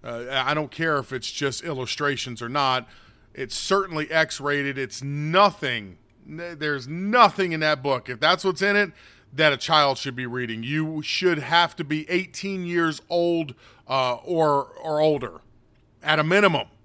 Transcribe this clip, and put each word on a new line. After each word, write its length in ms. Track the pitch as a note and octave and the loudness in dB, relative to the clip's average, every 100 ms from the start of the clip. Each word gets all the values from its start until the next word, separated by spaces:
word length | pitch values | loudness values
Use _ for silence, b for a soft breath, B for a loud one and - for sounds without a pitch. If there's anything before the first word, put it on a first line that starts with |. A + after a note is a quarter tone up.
Uh, 220 | - A#2 B2 | -10 -10 -4
I 240 | C3+ C3 | -2 0
don't 160 | D3+ D3 | -2 -4
care 280 | - E3 D3 | -4 -2 -2
if 140 | - | -2
it's 180 | C3 - | -8 -8
just 340 | - C#3 B2 | -4 -4 -4
illustrations 760 | E3+ C3+ B2 - D3 C3+ C3 A2+ | -8 -6 -6 -2 -2 -2 -6 -8
or 80 | A#2 | -4
not. 400 | C#3+ C3+ B2+ A#2 b b b b | 0 2 0 -4 b b b b
It's 200 | - C3 | -12 -8
certainly 560 | - - G3 F#3+ D#3 D3+ | -6 0 0 0 -4 0
X-rated. 680 | D#3+ D#3 - C#3 C#3+ C#3 C3+ | 2 2 -2 -2 -2 -2 -4
It's 240 | C3 - | -6 -8
nothing. 960 | C#3 C#3+ D3+ F3+ G3+ - C#3 A#2+ G2 F2 _ _ - | -8 -6 0 4 4 4 -4 -4 -8 -18 _ _ -18
N-, 280 | D#3 E3+ D#3+ | -14 -14 -6
there's 300 | D3+ C#3+ A#2+ | -4 -4 -6
nothing 640 | E3 G3 A#3+ G#3+ - F#3 | -6 0 6 6 4 -2
in 80 | D#3+ | 0
that 220 | D#3 D3 | 0 0
book, 260 | C#3 B2+ - | 0 -2 -4
if 100 | B2 | 0
that's 260 | D#3 F3+ | 2 2
what's 180 | F#3+ D#3+ | 0 0
in 140 | G3+ G3+ | 2 2
it, 160 | G3 B B B B | 0 B B B B
that 200 | C3+ D#3 | 2 2
a 40 | C3+ | 2
child 420 | - D#3 C#3+ C3 | 2 4 4 2
should 180 | C#3 B2 | -6 -6
be 100 | B2 | -6
reading. 360 | B2 A#2+ A2+ | -6 -6 -6
You 400 | A#2 D3+ D#3 D#3 | -4 -2 -2 -4
should 360 | - - F#3 D#3 | -4 0 2 0
have 380 | B2+ E3+ E3+ - | 2 4 4 -2
to 80 | |
be 240 | D3 D#3 D#3 | -4 -4 -2
eighteen 560 | F3+ F#3 - G3 F#3+ | -4 -4 -8 -8 -6
years 380 | F3 F3 E3 D3 _ | -2 0 0 -2 _
old, 440 | F3 E3+ E3+ D3+ - b b - | 0 2 0 -4 -10 b b -4
uh, 280 | C3 B2+ A#2+ | -2 0 -2
or, 520 | - E3+ D#3 C#3+ C3+ - | -2 2 4 4 0 -10
or 180 | D#3+ D3+ | -4 2
older, 420 | D#3 D3 B2 D#2+ _ _ _ _ _ _ | 4 2 -4 -12 _ _ _ _ _ _
at 160 | D3 D#3 | 0 2
a 60 | |
minimum. 440 | D#3 F#3+ G3+ D3 G#2 _ | 4 6 6 4 -4 _